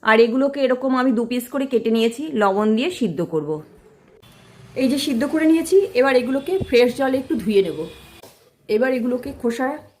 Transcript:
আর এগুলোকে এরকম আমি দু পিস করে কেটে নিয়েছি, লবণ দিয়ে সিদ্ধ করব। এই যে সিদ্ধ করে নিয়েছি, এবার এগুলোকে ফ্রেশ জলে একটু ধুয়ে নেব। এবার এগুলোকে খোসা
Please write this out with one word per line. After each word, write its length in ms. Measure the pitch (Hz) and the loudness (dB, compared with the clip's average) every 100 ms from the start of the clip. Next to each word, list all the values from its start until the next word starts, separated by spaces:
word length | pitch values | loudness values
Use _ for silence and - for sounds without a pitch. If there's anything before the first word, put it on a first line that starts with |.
আর 140 | - 220 | 4 6
এগুলোকে 380 | 233 247 277 277 | 6 4 0 0
এরকম 320 | 262 254 262 254 | 0 0 0 0
আমি 140 | 254 | 2
দু 100 | 226 | 0
পিস 200 | 233 247 247 | 0 -4 -4
করে 180 | 277 269 | -6 -2
কেটে 240 | 233 226 | 0 0
নিয়েছি, 320 | 226 226 233 311 | 2 0 -2 -6
লবণ 360 | 262 202 196 214 | 0 0 2 2
দিয়ে 160 | 220 294 | 2 0
সিদ্ধ 300 | 359 220 143 | -2 -4 -4
করব। 280 | 175 160 147 156 - - - _ _ _ - - - - - - | -4 -4 -4 -8 -10 -20 -20 _ _ _ -20 -20 -20 -20 -16 -2
এই 120 | 254 | 0
যে 100 | 277 | 0
সিদ্ধ 240 | 311 233 285 | -2 -2 0
করে 200 | 311 320 | 0 2
নিয়েছি, 300 | 320 320 381 381 | 2 2 0 2
এবার 200 | 240 269 254 | 0 2 2
এগুলোকে 360 | 240 269 277 381 | 0 -4 -2 -4
ফ্রেশ 300 | - 240 247 247 | 0 2 2 2
জলে 200 | 269 262 | -2 -2
একটু 160 | 262 | -2
ধুয়ে 280 | 277 180 202 | -4 0 2
নেব। 160 | 185 151 165 - - - - _ _ _ _ | 2 -4 -10 -14 -20 -20 -20 _ _ _ _
এবার 220 | 214 262 | 0 0
এগুলোকে 380 | 254 240 247 277 | 0 -2 -4 -6
খোসা 360 | 269 233 233 262 302 - _ | -6 -4 -2 -4 -6 -14 _